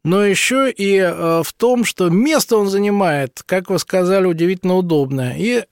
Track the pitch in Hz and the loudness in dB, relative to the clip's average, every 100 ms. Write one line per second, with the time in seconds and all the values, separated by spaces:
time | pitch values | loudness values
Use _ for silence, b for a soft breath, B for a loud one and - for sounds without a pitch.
0 | 151 185 202 185 - 262 269 - 196 196 | -2 2 2 0 0 0 0 0 0 2
1 | 180 170 165 165 165 - 233 247 208 - | 2 0 0 0 -2 -2 0 2 0 0
2 | 180 180 285 302 - 220 196 196 202 202 | 0 2 2 0 0 0 0 0 0 0
3 | 185 143 131 - - 185 180 185 - 190 | 0 0 -4 -8 -4 -4 -2 -4 -2 -2
4 | 180 196 185 165 170 190 180 185 175 156 | 2 2 0 0 0 0 0 0 2 0
5 | 135 135 127 135 208 240 - | 0 -2 -4 -4 -2 -2 -4